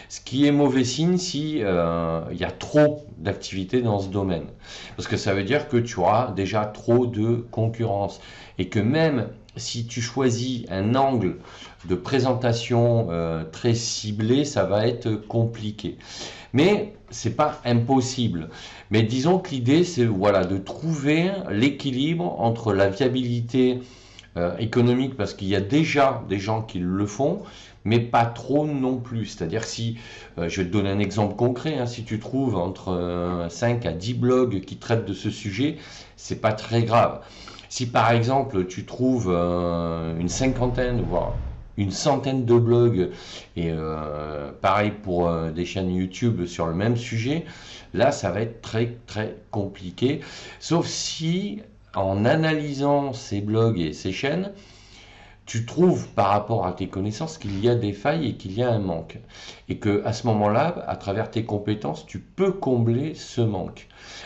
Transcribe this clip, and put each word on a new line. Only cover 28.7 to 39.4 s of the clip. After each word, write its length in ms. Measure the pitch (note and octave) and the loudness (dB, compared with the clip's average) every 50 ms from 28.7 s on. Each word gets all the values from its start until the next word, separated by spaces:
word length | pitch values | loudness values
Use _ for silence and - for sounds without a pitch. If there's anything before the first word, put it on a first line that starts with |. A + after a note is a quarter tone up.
| D3 C3+ B2+ B2+ C3 | 0 0 0 0 -2
plus. 300 | B2 A#2 - A#2 A#2 G#2 | -2 -4 -6 -4 -6 -6
C'est-à-dire 380 | F2+ - - F2+ E2 E2 A2 - | -6 -6 -6 -6 -4 -4 -4 -4
si, 340 | - - - A2+ A#2 A#2 A#2 - - - - - - - - | -6 -6 -4 -4 -4 -4 -6 -10 -16 -18 -18 -18 -14 -8 -6
euh, 100 | E2+ E2 | -4 -4
je 140 | D#2+ G2 F#2 | -2 -2 -2
vais 40 | |
te 60 | F2 F#2 | 0 2
donner 160 | G#2 G2 G2 | 0 2 2
un 120 | G2 G2+ | 0 0
exemple 340 | G#2 G2 - G#2 G#2 G2+ - | 0 0 0 0 0 0 0
concret, 420 | - - - - - - D#3+ D#3 | 0 0 0 0 0 -4 -4 -2
hein, 80 | C3+ B2 | -2 -4
si 200 | A#2+ - - A2 | -4 -6 -8 -8
tu 140 | - A#2 A2 | -6 -6 -6
trouves 380 | - - - C3 C3+ B2+ G#2 | -6 -4 -2 0 0 0 0
entre, 360 | F#2 F2 F#2 F#2 - - F#2+ F#2 | 0 -2 -2 -4 -6 -6 -4 -2
euh, 580 | F2 F2 F2 F2 F2 F2 F2 F2 F2 E2+ E2+ | -2 -2 -2 -2 -2 -2 -2 -2 -2 -4 -4
cinq 340 | - - A#2+ A#2 A#2+ A#2+ - | -4 -2 0 0 0 0 -2
à 80 | F2 D#2 | -4 -4
dix 220 | E2 F2+ A2+ B2 | -4 -4 -4 -2
blogs 480 | A#2 A#2+ B2 B2+ B2+ B2+ A#2 G2+ F#2 F#2 | 0 2 4 4 4 4 2 0 -2 -4
qui 160 | - - - | -6 -12 -10
traitent 260 | - - A#2+ A2 G#2+ | -4 -2 -2 -2 0
de 80 | G2 G2 | -2 -6
ce 160 | - - G#2+ | -4 -4 -6
sujet, 480 | G2 - - G#2 F#2+ G#2 C3+ D3+ E3 - - - - - - - - | -6 -4 -6 -6 -2 0 -2 -2 -2 -4 -12 -18 -18 -20 -20 -20 -20
c'est 240 | - - - - - | -16 -8 -8 -6 -2
pas 120 | - A2 A2 | 0 0 -2
très 320 | - - - A2+ A#2+ A#2 | -2 -4 -2 0 0 2
grave. 360 | G2+ A2+ A#2 G2 E2+ - - - - - - - - - - - - | 4 4 4 4 4 2 -4 -12 -16 -20 -20 -18 -18 -18 -20 -16 -10
Si 160 | - - C3 | -6 -4 -4
par 280 | B2 A#2+ A#2+ A2 A2+ A#2+ | 0 2 2 4 4 4
exemple 540 | A#2 A2+ A#2+ C3 C#3 C3+ A#2 - F#2+ F2+ | 4 4 2 2 0 0 0 0 -2 -2
tu 200 | F2+ - - F#2+ | -2 -4 -8 -10
trouves, 420 | - - - B2 B2+ C3 A#2+ G2 F#2 | -8 -4 0 2 2 2 2 2 2
euh, 920 | F2+ F2 | 2 2